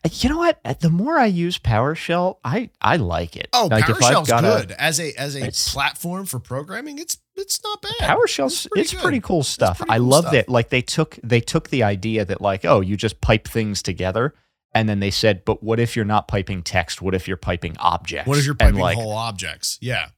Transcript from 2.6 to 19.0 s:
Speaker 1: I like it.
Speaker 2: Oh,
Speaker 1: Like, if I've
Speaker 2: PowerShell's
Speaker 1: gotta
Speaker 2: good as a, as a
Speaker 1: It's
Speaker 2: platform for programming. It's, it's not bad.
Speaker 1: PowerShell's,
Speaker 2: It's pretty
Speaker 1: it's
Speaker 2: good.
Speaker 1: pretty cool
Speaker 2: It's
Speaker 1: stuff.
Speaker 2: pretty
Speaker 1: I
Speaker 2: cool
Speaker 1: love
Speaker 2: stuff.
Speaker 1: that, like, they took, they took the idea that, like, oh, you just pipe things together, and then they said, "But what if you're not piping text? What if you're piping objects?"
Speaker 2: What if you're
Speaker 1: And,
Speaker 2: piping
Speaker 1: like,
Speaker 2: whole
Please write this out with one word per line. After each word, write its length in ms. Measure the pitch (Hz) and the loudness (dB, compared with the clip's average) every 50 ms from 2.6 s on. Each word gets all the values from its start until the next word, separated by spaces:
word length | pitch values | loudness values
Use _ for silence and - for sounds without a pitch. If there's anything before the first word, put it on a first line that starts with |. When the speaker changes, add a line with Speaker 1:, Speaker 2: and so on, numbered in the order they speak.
| 254 - _ _ | -4 -6 _ _
Speaker 1:
I 140 | - 107 143 | 2 2 2
like 380 | 175 107 87 85 82 87 85 - | 2 2 0 -2 -2 -4 -6 -8
it. 140 | - - - - | -12 -8 -2 0
Speaker 2:
Oh, 140 | 247 226 165 | 0 2 4
Speaker 1:
Like, 180 | 110 110 139 160 | 4 4 4 4
if 80 | - | 4
I've 60 | 381 | 4
Speaker 2:
PowerShell's 260 | - 120 - 185 160 131 | 6 6 6 4 4 4
Speaker 1:
gotta 200 | 117 120 160 202 - - - | 2 4 4 4 2 2 0
Speaker 2:
good 60 | 87 | -6
as 280 | - - 139 156 160 143 | -6 -2 -2 0 0 -2
a, 140 | 170 147 - - | -4 -6 -6 -6
as 180 | 135 147 139 | -8 -6 -6
a 100 | 139 131 | -6 -8
Speaker 1:
It's 260 | 104 92 - - - | -6 -4 -4 -4 -4
Speaker 2:
platform 540 | - 139 139 143 135 - - 170 175 190 196 | -2 -2 -2 -2 -2 -4 -8 -8 -8 -8 -8
for 120 | 185 - 123 | -6 -8 -8
programming. 600 | 127 - 123 135 147 185 190 220 269 302 285 285 | -8 -6 -8 -8 -8 -8 -12 -12 -10 -12 -12 -12
It's, 180 | 339 330 - - _ _ _ | -10 -10 -10 -10 _ _ _
it's 280 | 381 392 392 - - - | -12 -8 -6 -6 -6 -6
not 160 | 415 427 415 | -8 -8 -8
bad. 140 | - 403 440 466 | -8 -10 -6 -4
Speaker 1:
PowerShell's, 520 | - - - - 480 403 - - 277 262 | 0 0 2 2 2 0 0 -2 -2 -2
Speaker 2:
It's 140 | - - - | -2 -6 -6
pretty 140 | - - - | -2 -2 -2
Speaker 1:
it's 100 | - - | -2 -2
Speaker 2:
good. 80 | - - | -4 -2
Speaker 1:
pretty 180 | - 359 302 240 | -2 0 0 -2
cool 200 | - - 190 160 | -2 0 0 0
Speaker 2:
It's 80 | 135 - | 0 -2
Speaker 1:
stuff. 300 | - - - 95 87 - | -2 0 0 0 0 -2
Speaker 2:
pretty 140 | - - | 0 0
Speaker 1:
I 40 | 113 | 2
Speaker 2:
cool 100 | 117 123 123 | 2 4 6
Speaker 1:
love 160 | 131 156 175 | 6 4 4
Speaker 2:
stuff. 80 | 139 | 4
Speaker 1:
that, 160 | - 127 - - | 2 2 2 4
like, 180 | 127 120 113 - | 2 0 0 2
they 140 | - 127 | 0 -2
took, 360 | 120 - - - 156 - - - | -2 0 0 0 0 -2 -4 -14
they 180 | - 117 - - | -2 2 2 2
took 300 | - - - 165 - - | 2 2 -2 -2 -2 0
the 120 | - 131 | 0 2
idea 440 | 113 101 101 92 92 110 110 110 101 | 2 2 0 0 -2 -2 -2 -2 -2
that, 160 | 90 95 - | -2 -4 -2
like, 240 | 104 101 95 95 - | 0 -2 -2 0 2
oh, 160 | 85 147 107 | 2 4 4
you 160 | 95 92 104 98 | 4 0 -2 -2
just 240 | - 110 - _ | -2 -4 -4 _
pipe 260 | - - 113 117 _ - | 2 2 2 2 _ -2
things 340 | - 113 110 107 101 92 | -4 -4 -2 -2 -4 -4
together, 520 | - - 90 82 90 95 95 110 120 151 - _ _ _ _ _ _ _ _ | -4 -6 -6 -2 -4 -2 0 0 -2 -2 -4 _ _ _ _ _ _ _ _
and 120 | 113 113 | 2 2
then 140 | 107 104 98 | 2 2 0
they 100 | 98 101 | 0 0
said, 360 | 95 - - 110 101 90 _ | -2 2 4 2 2 2 _
"But 160 | - 107 - | -2 -2 -2
what 180 | - 107 113 113 | 0 -2 0 0
if 160 | 117 113 - | 0 0 0
you're 80 | 120 107 | -2 -2
not 240 | 101 107 104 - - | 2 0 0 0 0
piping 340 | - 101 92 - 101 92 | -4 -4 -2 -2 -6 -6
text? 380 | 87 - - 92 85 - - - | -6 -2 -2 -2 -2 -2 -6 -4
What 140 | 87 95 92 | 0 2 2
if 120 | 92 - | 2 2
you're 120 | - 92 - | -2 -8 -6
piping 360 | - - 90 87 - 85 85 - | -2 -4 -4 -2 -4 -8 -8 0
objects?" 500 | - 87 85 87 - - - 69 - 127 | 0 0 0 0 -4 -6 -8 -6 -2 0
Speaker 2:
What 80 | 139 | 0
if 80 | 147 139 | 2 2
you're 80 | 139 | 0
Speaker 1:
And, 220 | 143 - 110 98 101 | 2 6 6 6 6
Speaker 2:
piping 20 | 98 | 6
Speaker 1:
like, 180 | 92 87 85 | 2 2 0
Speaker 2:
whole 140 | 107 | 0